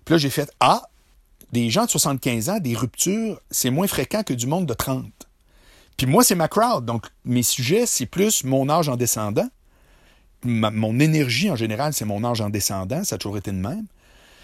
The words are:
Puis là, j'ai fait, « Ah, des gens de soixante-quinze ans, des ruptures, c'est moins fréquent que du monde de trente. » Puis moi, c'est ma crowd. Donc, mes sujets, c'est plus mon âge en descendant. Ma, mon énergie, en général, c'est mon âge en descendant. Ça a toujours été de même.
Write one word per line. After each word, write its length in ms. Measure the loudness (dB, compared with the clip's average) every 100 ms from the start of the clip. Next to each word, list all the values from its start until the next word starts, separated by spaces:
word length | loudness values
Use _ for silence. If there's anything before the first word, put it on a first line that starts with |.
Puis 80 | 2
là, 60 | 2
j'ai 120 | 2
fait, « 180 | -2 -4 2
Ah, 280 | 4 4 0 _ _ _ _ _ -4
des 200 | 0 2
gens 160 | 2 0
de 40 |
soixante-quinze 600 | 0 0 0 0 -2 -2
ans, 100 | -2
des 160 | -2 -2
ruptures, 640 | -4 -2 -2 -2 -4 -8 -8
c'est 200 | -2 0
moins 180 | 2 0
fréquent 340 | 0 -2 -2
que 100 | -2
du 140 | -2 -2
monde 180 | -2
de 100 | -2
trente. » 520 | -4 -4 -4 -6 -16 -20 _ _ _ -20 -20 _ -4
Puis 100 | 2
moi, 160 | 4
c'est 140 | 4 4
ma 100 | 2
crowd. 380 | 2 2 2
Donc, 220 | -2 -4 -6 _
mes 180 | -2 0
sujets, 420 | 0 0 2 2
c'est 220 | 2 -2 -4
plus 380 | 0 0 0
mon 240 | 2 0 2
âge 200 | 2 2
en 60 |
descendant. 540 | 0 0 0 -2 -2 -2 _ _ _ _ _ _ _ _ _
Ma, 260 | -2 0 0
mon 300 | 0 0 2
énergie, 500 | 4 4 2 0 0
en 60 | 0
général, 380 | -2 -2 -2
c'est 100 | -2
mon 180 | -4 -2
âge 180 | -2 -2
en 80 | -2
descendant. 540 | -2 -2 -4 -4 -4
Ça 140 | -4 -4
a 20 |
toujours 200 | -6 -6
été 120 | -6
de 60 | -4
même. 300 | -4 -6 -10 _ _ -20 -20 -20